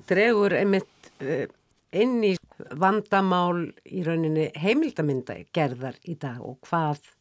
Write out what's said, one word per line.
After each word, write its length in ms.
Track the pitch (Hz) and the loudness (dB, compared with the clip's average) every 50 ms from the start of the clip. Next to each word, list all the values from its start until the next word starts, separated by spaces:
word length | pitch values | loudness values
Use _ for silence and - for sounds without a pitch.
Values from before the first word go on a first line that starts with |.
| - | 0
dregur 480 | - 185 185 214 233 233 208 202 196 180 | 0 2 4 4 4 4 4 4 2 2
einmitt, 560 | 131 196 202 196 190 202 - _ _ - - _ - | 2 2 4 2 2 0 -4 _ _ -20 -20 _ -10
eh, 260 | 135 135 156 131 107 - - _ _ _ _ _ _ - - | -6 -4 -4 -4 -4 -6 -10 _ _ _ _ _ _ -6 0
inn 280 | 180 226 254 247 233 214 | 0 2 2 2 2 2
í 140 | 202 185 170 - _ - - - - | 2 0 0 -4 _ -20 -18 -16 -12
vandamál 1040 | - 151 185 190 214 214 208 - 202 196 190 190 185 180 175 175 175 175 165 - - - _ | -4 0 2 2 2 2 -2 0 0 2 2 2 2 2 2 0 0 -2 -4 -6 -10 -16 _
í 160 | - - 190 170 | -10 -8 -6 -4
rauninni 460 | 160 165 165 160 156 156 156 156 - - | -2 0 0 0 0 0 0 0 -2 -4
heimildamyndagerðar 1400 | 151 156 202 240 294 330 277 - - 156 143 135 131 - - 107 - 85 _ - 170 151 135 127 120 131 131 120 - - | -4 0 0 2 2 0 -2 -2 -2 -2 -2 -2 -2 -4 -8 -12 -12 -12 _ -2 0 0 0 -2 -6 -10 -10 -10 -12 -12
í 140 | 175 160 - | -12 -12 -8
dag 220 | - 135 120 123 - | -8 -10 -10 -10 -12
og 160 | - 127 - | -12 -14 -14
hvað 380 | - - 170 170 160 151 147 - _ - _ _ | -10 -4 -2 0 0 0 -2 -4 _ -20 _ _